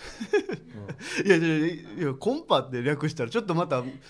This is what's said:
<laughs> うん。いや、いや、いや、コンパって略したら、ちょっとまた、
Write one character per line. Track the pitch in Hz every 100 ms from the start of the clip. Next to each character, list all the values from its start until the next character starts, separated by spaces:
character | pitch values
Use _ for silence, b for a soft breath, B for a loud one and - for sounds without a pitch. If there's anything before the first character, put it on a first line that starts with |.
<laughs> | - - 214 403 - 240 - 110 101 - - -
う |
ん。 | 185
い |
や、 | 170
い |
や、 | 165 156 160
い | 165 - 156 156
や、 |
コ | 131 208
ン | 285
パ | - 147
っ | 131
て | 123
略 | 123 151 151
し |
た | -
ら、 | 117
ち | 214
ょ |
っ | 208
と | 165
ま | 175
た、 | 131 123 139